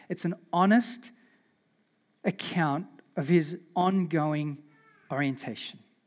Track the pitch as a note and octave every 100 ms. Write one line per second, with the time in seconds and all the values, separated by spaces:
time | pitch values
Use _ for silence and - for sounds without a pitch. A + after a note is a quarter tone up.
0 | - F3+ E3+ - - F3 F#3+ A3+ A#3 -
1 | - - _ _ _ _ _ _ _ _
2 | _ _ G3+ - - F3+ D#3 C#3+ F#3+ -
3 | - - C3+ F3 D3+ F3 - - F3+ F#3+
4 | F3 D#3+ D3+ D3+ D3+ C#3+ - _ _ _
5 | - C3+ C#3+ C3 - G#2+ - - _ _